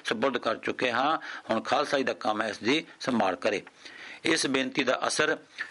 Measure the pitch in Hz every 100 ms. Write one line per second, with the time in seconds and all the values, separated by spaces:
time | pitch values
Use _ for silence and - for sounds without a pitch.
0 | - 113 135 120 117 110 - - 127 117
1 | 143 156 - - - 113 - 131 143 139
2 | 120 - 113 107 110 98 104 156 165 -
3 | - 117 98 87 107 101 - - - -
4 | - - 160 165 151 135 131 143 127 -
5 | 120 - 151 139 - - -